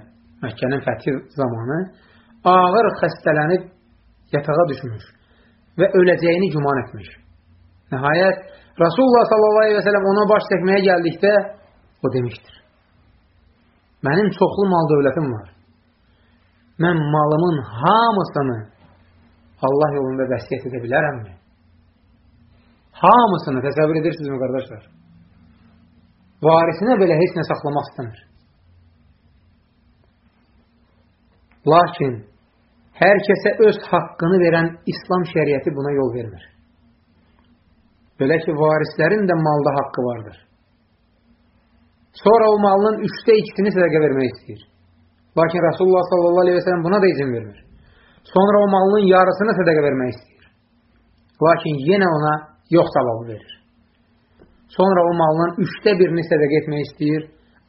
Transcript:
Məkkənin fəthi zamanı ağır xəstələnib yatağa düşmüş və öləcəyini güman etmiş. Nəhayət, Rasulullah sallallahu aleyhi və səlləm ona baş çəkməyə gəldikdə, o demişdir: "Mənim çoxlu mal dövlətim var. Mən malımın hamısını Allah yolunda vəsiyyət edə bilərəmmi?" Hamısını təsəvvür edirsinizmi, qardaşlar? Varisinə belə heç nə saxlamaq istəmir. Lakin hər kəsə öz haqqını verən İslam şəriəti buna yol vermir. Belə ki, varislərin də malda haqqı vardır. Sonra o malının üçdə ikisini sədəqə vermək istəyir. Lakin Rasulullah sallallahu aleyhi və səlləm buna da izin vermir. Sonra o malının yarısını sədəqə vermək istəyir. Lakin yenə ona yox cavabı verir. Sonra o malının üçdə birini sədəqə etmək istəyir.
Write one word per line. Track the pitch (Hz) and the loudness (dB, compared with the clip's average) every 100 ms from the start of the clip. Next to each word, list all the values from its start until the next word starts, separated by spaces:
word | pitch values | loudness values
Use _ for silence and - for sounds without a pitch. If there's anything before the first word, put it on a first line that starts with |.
| - _ _ _ | -16 _ _ _
Məkkənin | 127 113 123 135 | -14 -6 -4 -4
fəthi | - 117 151 131 127 | -4 -6 -4 -6 -8
zamanı | - 127 113 117 156 190 - _ _ _ _ | -6 -6 -6 -6 -6 -8 -14 _ _ _ _
ağır | 180 185 180 208 214 | 2 4 4 2 0
xəstələnib | - 165 - 165 151 151 185 185 _ _ _ _ _ _ | 0 -4 -4 -2 0 0 -2 -4 _ _ _ _ _ _
yatağa | 147 147 151 170 | -6 -2 0 0
düşmüş | 131 123 107 - _ _ _ _ _ _ - | -4 -12 -14 -18 _ _ _ _ _ _ -2
və | 196 | 0
öləcəyini | 190 175 170 170 175 190 | 4 2 2 0 0 -2
güman | 151 143 131 | -2 -2 -2
etmiş. | 117 - - - _ _ _ _ _ _ - | -6 -12 -20 -20 _ _ _ _ _ _ -12
Nəhayət, | 131 139 165 190 185 - - _ | -6 -2 0 0 -2 -8 -20 _
Rasulullah | - 165 170 262 240 | -2 0 2 4 4
sallallahu | 214 220 214 214 | 4 2 4 4
aleyhi | 214 208 | 2 2
və | 196 | 0
səlləm | 202 196 | 0 0
ona | 202 202 | 0 2
baş | 208 - | 0 0
çəkməyə | 185 180 196 | -2 0 2
gəldikdə, | 190 175 165 160 196 208 190 - _ _ _ _ | 2 2 0 -2 2 2 0 -10 _ _ _ _
o | 131 | -4
demişdir: | 123 120 - _ - _ _ _ _ _ _ _ _ _ _ _ _ _ _ | -4 -6 -8 _ -20 _ _ _ _ _ _ _ _ _ _ _ _ _ _
"Mənim | 135 160 214 | -2 0 0
çoxlu | - 180 - 196 | 0 -2 0 0
mal | 180 156 | 0 2
dövlətim | 147 139 165 143 | 2 0 -2 -4
var. | 110 - _ _ _ _ _ _ _ _ _ _ _ _ - | -8 -12 _ _ _ _ _ _ _ _ _ _ _ _ -4
Mən | 170 170 | -2 0
malımın | 147 151 151 151 175 151 110 | 0 0 0 0 0 -2 -6
hamısını | 113 156 220 233 208 160 151 135 113 107 _ _ _ _ _ _ _ _ _ | -4 0 2 2 0 -4 -4 -4 -6 -10 _ _ _ _ _ _ _ _ _
Allah | 131 143 151 | -2 0 0
yolunda | 143 131 131 | -2 -4 -4
vəsiyyət | 127 123 - 131 127 | -4 -6 -6 -10 -10
edə | 123 | -10
bilərəmmi?" | 117 139 151 127 104 - _ _ _ _ _ _ _ _ _ _ _ _ _ _ _ - | -4 -2 -2 -6 -12 -20 _ _ _ _ _ _ _ _ _ _ _ _ _ _ _ 0
Hamısını | 175 240 233 170 - 131 | 4 4 4 0 -4 -6
təsəvvür | 139 151 156 160 | -4 0 0 0
edirsinizmi, | 160 151 143 131 | -4 -6 -8 -6
qardaşlar? | 127 131 - 107 - _ _ - _ _ _ _ _ _ _ _ _ _ _ _ | -6 -6 -10 -16 -20 _ _ -20 _ _ _ _ _ _ _ _ _ _ _ _
Varisinə | 151 165 170 165 214 226 | 2 4 2 0 0 2
belə | 180 156 | 2 2
heç | 175 | 0
nə | - | -2
saxlamaq | 160 156 147 143 - | -6 -6 -6 -6 -8
istəmir. | - 117 - _ _ _ _ _ _ _ _ _ _ _ _ _ _ _ _ _ _ _ _ _ _ _ _ _ _ _ _ _ _ _ _ _ _ 143 | -10 -14 -16 _ _ _ _ _ _ _ _ _ _ _ _ _ _ _ _ _ _ _ _ _ _ _ _ _ _ _ _ _ _ _ _ _ _ 2
Lakin | 165 170 - 143 117 - _ _ _ _ _ _ - | 4 4 0 -4 -6 -12 _ _ _ _ _ _ 0
hər | 175 202 | 2 4
kəsə | - 190 208 202 | 2 0 0 2
öz | 214 202 | 2 2
haqqını | - 180 - - 165 190 | -2 -4 -4 -4 0 2
verən | 170 165 165 - | 2 2 0 -6
İslam | - - - 180 | -10 -10 -6 -4
şəriəti | 170 160 147 139 165 | -4 -2 -2 -2 -4
buna | 139 139 | -6 -4
yol | 139 131 | -2 -2
vermir. | 120 113 85 - _ _ _ _ _ _ _ _ _ _ _ _ _ _ _ _ - | -4 -10 -14 -20 _ _ _ _ _ _ _ _ _ _ _ _ _ _ _ _ -4
Belə | 135 165 | -2 0
ki, | 165 | -2
varislərin | 151 156 156 151 - 160 214 190 | -2 0 0 -2 -2 0 2 0
də | 165 | 0
malda | 156 147 143 | 0 0 0
haqqı | 139 - - | -2 -4 -4
vardır. | 123 117 107 - _ _ _ _ _ _ _ _ _ _ _ _ _ _ _ _ _ - | -6 -6 -12 -20 _ _ _ _ _ _ _ _ _ _ _ _ _ _ _ _ _ -4
Sonra | 196 226 220 | 2 4 4
o | 208 | 2
malının | 208 196 214 214 | 2 2 2 0
üçdə | 202 - - 214 | -4 -2 2 2
ikisini | - - 202 | 2 -2 -2
sədəqə | 185 175 156 | 2 2 2
vermək | 151 135 127 | 2 0 -2
istəyir. | - - 101 - _ _ _ _ _ _ 160 | -6 -16 -20 -20 _ _ _ _ _ _ 0
Lakin | 165 175 | 0 0
Rasulullah | 165 156 185 185 175 | 0 2 2 2 2
sallallahu | 180 175 175 | 0 2 2
aleyhi | 180 175 | 2 2
və | |
səlləm | 180 180 | 0 -2
buna | 165 208 | 0 2
da | 190 | 2
izin | 139 139 | 0 -2
vermir. | 117 104 101 _ - _ _ _ _ _ | -6 -8 -16 _ -20 _ _ _ _ _
Sonra | 185 202 208 | 2 4 4
o | 202 | 4
malının | 196 190 208 | 2 2 4
yarısını | 196 185 185 175 214 | 4 4 4 2 -2
sədəqə | 185 170 156 | 0 0 2
vermək | 143 131 123 | 0 -2 -4
istəyir. | 113 - _ _ _ _ _ _ _ _ _ _ - | -8 -16 _ _ _ _ _ _ _ _ _ _ -2
Lakin | 156 165 165 147 | 2 2 -2 -4
yenə | 139 202 185 | 0 2 2
ona | 156 151 151 - _ - | 0 -2 -4 -8 _ 0
yox | 165 160 | 2 2
cavabı | 147 123 113 117 | 0 -2 -4 -8
verir. | 107 - - _ _ _ _ _ _ _ _ _ _ _ | -16 -18 -20 _ _ _ _ _ _ _ _ _ _ _
Sonra | - 190 180 | 0 2 2
o | 170 | 2
malının | 170 156 160 170 175 | 2 0 2 -2 -2
üçdə | 180 - 214 | -6 -2 0
birini | 185 175 165 | 2 2 0
sədəqə | 165 160 147 151 | 0 0 2 0
etmək | 151 147 139 | -2 -4 -6
istəyir. | - 151 156 156 _ _ _ | -4 -2 -2 -6 _ _ _